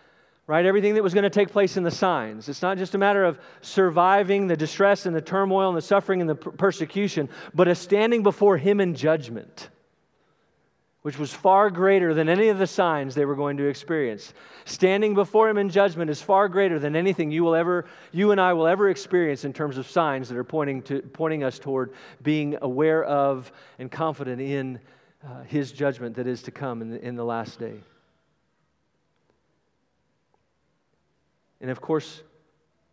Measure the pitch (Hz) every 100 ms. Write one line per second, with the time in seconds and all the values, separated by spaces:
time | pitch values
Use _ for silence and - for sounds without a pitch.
0 | _ _ _ _ - 156 180 202 202 214
1 | 196 185 202 202 196 208 190 196 170 -
2 | 190 156 110 110 110 135 185 190 185 196
3 | 202 202 180 143 - - - - 185 160
4 | 180 202 190 202 190 156 156 - 196 202
5 | 185 160 - 190 196 190 190 170 - 196
6 | 185 185 165 151 - - 196 175 156 196
7 | 202 165 139 - - 151 180 175 - 202
8 | 220 240 202 - 202 175 185 208 185 135
9 | 151 160 120 113 - - - _ _ _
10 | _ _ _ _ _ _ _ _ _ _
11 | 151 139 143 - 196 196 208 175 190 196
12 | 175 156 160 185 220 196 185 - 180 151
13 | 135 135 143 139 143 143 143 139 143 160
14 | 127 104 - - - - - - 185 196
15 | 214 202 190 214 220 208 196 180 196 165
16 | 160 147 - 190 202 180 190 160 147 156
17 | 190 185 156 156 170 165 170 175 - -
18 | - 165 208 196 185 170 160 190 202 180
19 | - 180 160 139 147 131 151 131 127 175
20 | 156 135 123 123 123 156 143 131 127 139
21 | 123 - 160 156 135 123 143 131 127 -
22 | - - 127 151 147 151 135 127 156 160
23 | - 143 139 135 120 - - - 127 131
24 | 160 143 127 123 139 139 131 123 - _
25 | _ _ 143 127 127 151 135 - 143 123
26 | 120 117 127 123 - - 139 117 113 117
27 | 123 120 117 113 120 - 113 107 - _
28 | _ _ _ _ _ _ _ _ _ _
29 | _ _ _ _ _ _ _ _ _ _
30 | _ _ _ _ _ _ _ _ _ _
31 | _ _ _ _ _ _ 127 127 - 156
32 | - - - _ _ _ _ _ _